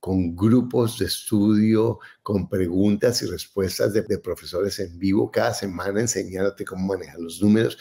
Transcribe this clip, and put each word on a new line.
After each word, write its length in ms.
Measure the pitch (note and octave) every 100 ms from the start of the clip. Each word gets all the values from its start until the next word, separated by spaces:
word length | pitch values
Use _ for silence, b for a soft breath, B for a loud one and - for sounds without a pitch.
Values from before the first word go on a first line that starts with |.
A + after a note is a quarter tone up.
con 340 | - F#2+ F2+
grupos 640 | F2 A2 B2 B2 A#2+ A2+ -
de 80 | F2+
estudio, 920 | - - G#2 G#2 G#2+ G#2+ A2 A2+ G#2+ B B
con 240 | - G2+ -
preguntas 760 | F#2+ F2+ F2+ G2+ G#2 B2 -
y 40 | -
respuestas 680 | F2 - - F#2+ - A#2
de, 100 | G#2
de 160 | F#2 G2
profesores 600 | - E2+ D#2+ F2 G2 -
en 180 | F#2 E2+
vivo 320 | G2 G2+ A#2
cada 240 | A2+ A#2
semana, 460 | G#2+ G2+ F2 G2 G2+
enseñándote 640 | A#2 - F#2 F#2 G2 -
cómo 240 | G#2 F#2+ F#2+
manejar 320 | F#2 D#2+ E2+
los 200 | E2 E2
números, 380 | G#2 G#2+ A#2+ -